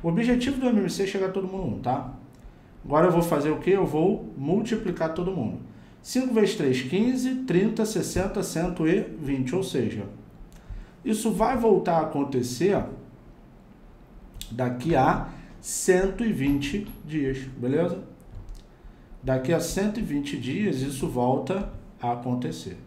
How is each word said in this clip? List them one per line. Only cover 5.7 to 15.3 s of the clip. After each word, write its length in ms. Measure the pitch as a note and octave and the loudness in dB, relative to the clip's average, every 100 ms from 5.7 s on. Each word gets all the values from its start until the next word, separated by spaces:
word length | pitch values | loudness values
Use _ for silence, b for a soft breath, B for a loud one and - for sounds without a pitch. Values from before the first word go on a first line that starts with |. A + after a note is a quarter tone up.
| B B B | B B B
Cinco 320 | - B3 C4 | -4 -2 2
vezes 220 | A3 G#3 - | 4 4 4
três, 260 | C#3+ B2+ | 2 2
quinze, 540 | - F#3 A#3+ C4 B3+ C4 | 2 2 2 2 0 -2
trinta, 420 | - F3 G#3+ G#3+ G#3+ | 2 4 4 2 0
sessenta, 560 | F3+ - F3+ F#3+ G#3 | 0 -2 -2 -2 -2
cento 460 | F3+ D#3+ F3+ F3+ D#3+ | -4 -2 -4 0 2
e 140 | G3 | 2
vinte. 520 | - - C#3+ C3+ B2+ | 0 -6 -4 -2 0
Ou 80 | F#3 | -2
seja, 440 | - C#3 G#2+ G#2 - - - - - B B B B B | -2 -2 -2 -4 -10 -14 -20 -20 -20 B B B B B
isso 280 | - G#3+ A3+ | -2 0 0
vai 260 | F3+ A3+ B3+ | 2 2 4
voltar 400 | A3+ F3+ - E3 | 6 6 6 2
a 40 | |
acontecer 800 | D#3 C#3+ C3+ B2+ A#2+ - F3+ F#3 - - - - - - - - - - - - - - - - - | 2 0 0 0 -2 0 2 2 -2 -10 -16 -20 -20 -20 -20 -20 -20 -20 -20 -20 -20 -20 -18 -14 -12
daqui 460 | A#2 B2 B2 E3 C#3+ | -4 -4 -2 0 4
a 320 | C#3 F3+ B | 4 2 B